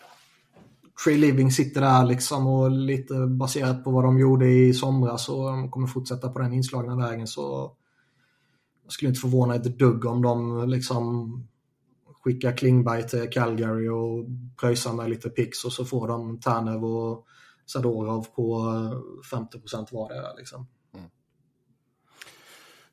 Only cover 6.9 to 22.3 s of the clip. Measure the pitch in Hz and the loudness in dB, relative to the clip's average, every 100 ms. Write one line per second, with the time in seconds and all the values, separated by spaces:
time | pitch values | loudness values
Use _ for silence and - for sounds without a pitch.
6.9 | 123 120 113 113 - 139 139 135 - _ | -2 -2 -4 -8 -8 -6 -6 -8 -12 _
7.9 | _ _ _ _ _ _ _ _ _ - | _ _ _ _ _ _ _ _ _ -18
8.9 | - 139 123 127 127 123 120 120 120 127 | -4 -2 -2 2 2 4 0 -4 2 4
9.9 | 113 117 123 123 120 117 117 123 127 127 | 4 0 0 2 2 -2 -2 -2 -2 -2
10.9 | 123 120 120 113 120 117 _ _ _ _ | -4 -2 -4 -4 -10 -14 _ _ _ _
11.9 | _ _ _ 127 127 127 123 131 127 117 | _ _ _ -4 -2 -2 0 4 4 4
12.9 | 117 113 120 117 127 117 113 113 113 113 | 0 -4 -4 -4 -2 -2 0 -2 -2 -2
13.9 | 113 117 117 120 123 123 - 123 120 123 | -2 -4 -6 -8 -10 -12 -4 0 0 -2
14.9 | 117 113 113 113 - 117 - 123 123 127 | -4 -4 -6 -4 -4 -4 -6 -8 -8 -6
15.9 | 127 110 117 117 117 135 117 110 110 113 | -4 -4 -6 -8 -6 -2 -2 -2 -4 -4
16.9 | 113 117 113 - _ _ _ - 139 123 | -4 -4 -8 -14 _ _ _ -12 -4 -2
17.9 | 113 107 113 113 - 113 113 113 113 113 | -2 -2 -4 -6 -4 -2 -2 -2 -4 -6
18.9 | 127 - - - 123 113 - - 113 107 | -8 -12 -18 -12 -10 -10 -14 -14 -12 -10
19.9 | 120 110 131 135 127 127 131 127 _ _ | -12 -12 -12 -14 -16 -18 -18 -18 _ _
20.9 | - 85 _ _ _ _ _ _ _ _ | -20 -20 _ _ _ _ _ _ _ _
21.9 | _ _ _ - | _ _ _ -20